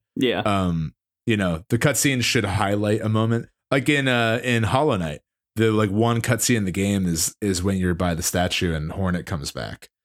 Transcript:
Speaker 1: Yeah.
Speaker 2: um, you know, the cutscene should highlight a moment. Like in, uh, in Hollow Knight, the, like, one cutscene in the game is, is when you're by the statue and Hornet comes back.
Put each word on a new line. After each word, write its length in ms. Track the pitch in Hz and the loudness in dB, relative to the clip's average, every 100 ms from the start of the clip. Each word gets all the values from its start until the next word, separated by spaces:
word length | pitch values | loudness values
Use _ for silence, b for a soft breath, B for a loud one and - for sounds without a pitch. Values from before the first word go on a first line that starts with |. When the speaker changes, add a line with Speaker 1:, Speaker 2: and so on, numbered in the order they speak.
| _ - | _ -2
Speaker 1:
Yeah. 240 | 123 92 | 0 0
Speaker 2:
um, 520 | 107 98 90 82 76 - _ _ - | 0 0 0 0 -4 -10 _ _ 0
you 120 | 104 | 0
know, 260 | 95 82 - | 0 -2 -2
the 80 | 120 | 0
cutscene 460 | 156 131 147 131 | 2 2 0 0
should 220 | 113 120 104 | 0 0 0
highlight 560 | 95 101 104 104 107 | 0 0 0 0 0
a 80 | 107 | 0
moment. 380 | 110 113 117 - _ - | 0 0 -2 -4 _ -2
Like 160 | 135 127 | 0 2
in, 200 | 147 135 | 2 2
uh, 340 | 123 113 113 | 2 2 0
in 200 | 127 117 | 0 0
Hollow 340 | 107 127 151 104 | 2 2 2 0
Knight, 240 | 80 73 _ _ _ - | -2 -6 _ _ _ 0
the, 160 | 110 | 2
like, 200 | 107 107 | 2 2
one 300 | 101 117 117 | 2 2 0
cutscene 360 | 117 113 - 117 | 0 0 2 0
in 80 | 95 | 0
the 60 | |
game 340 | 87 98 101 90 | -2 0 0 0
is, 300 | 82 - - | -2 -4 -4
is 200 | 104 90 | -2 -2
when 140 | 95 95 | 0 0
you're 160 | 92 | 0
by 220 | 87 90 82 | 0 0 -2
the 80 | |
statue 500 | - 92 90 - 90 | -2 0 0 0 -2
and 180 | 80 80 | -2 -4
Hornet 340 | 87 95 87 - | -4 -2 -4 -4
comes 240 | 85 69 | -8 -8
back. 380 | 65 53 - - _ | -10 -10 -12 -20 _